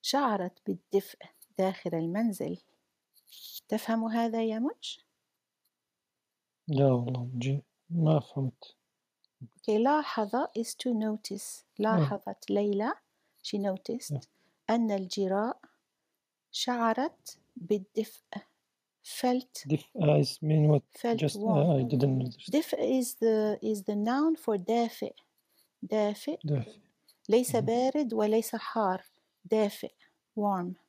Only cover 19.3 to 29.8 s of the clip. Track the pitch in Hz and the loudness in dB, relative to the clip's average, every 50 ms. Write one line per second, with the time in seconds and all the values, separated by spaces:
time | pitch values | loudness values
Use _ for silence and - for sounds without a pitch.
19.3 | 247 254 254 _ _ - - 139 156 151 - _ _ 247 170 147 151 147 143 - | 0 0 -2 _ _ -14 -2 -2 -2 -2 -2 _ _ 0 4 4 6 6 4 2
20.3 | - - - 151 156 156 151 151 151 143 - _ _ - - 240 233 220 156 147 | 0 -4 0 2 4 6 6 6 6 6 2 _ _ -4 -2 0 0 2 0 -2
21.3 | - 208 208 220 185 147 143 175 156 135 127 120 147 127 131 139 131 131 131 127 | -2 -2 0 2 4 4 4 4 4 2 2 2 2 2 2 2 2 2 -2 -4
22.3 | - - - - - 294 330 - - - - 226 262 262 247 - - - 226 226 | -8 -12 -10 -2 0 0 0 0 -4 -2 0 0 0 0 0 -2 -4 0 2 2
23.3 | 220 220 214 214 208 - - 214 214 202 190 - 208 208 208 226 240 269 302 320 | 4 4 2 0 -2 -2 -2 -4 -4 -2 -2 -4 -2 -2 0 0 2 2 2 2
24.3 | 320 311 - - 220 196 180 - 226 233 233 226 - - - - - - _ _ | 2 0 0 -2 -2 -2 0 0 2 2 2 0 -2 -6 -8 -8 -8 -12 _ _
25.3 | _ _ _ _ _ _ _ _ _ _ - 170 - 214 214 208 208 - - - | _ _ _ _ _ _ _ _ _ _ -8 -2 0 2 2 0 0 -4 -6 -8
26.3 | 320 - - 147 147 135 113 - - - _ _ _ _ _ _ _ _ _ - | -8 -6 -2 -2 -2 -2 -2 -6 -12 -20 _ _ _ _ _ _ _ _ _ 2
27.3 | 208 240 254 - - 233 214 - 226 240 254 262 269 302 302 233 226 220 214 208 | 4 4 4 4 0 0 2 2 2 2 2 2 2 0 -2 0 0 0 2 4
28.3 | 214 226 226 - - 220 - - - 226 214 185 185 185 - - _ _ _ _ | 4 2 2 0 -6 -8 -8 -4 -2 0 2 2 0 -2 -6 -14 _ _ _ _
29.3 | _ _ _ 175 - 220 214 202 - - | _ _ _ 0 2 2 2 2 0 -6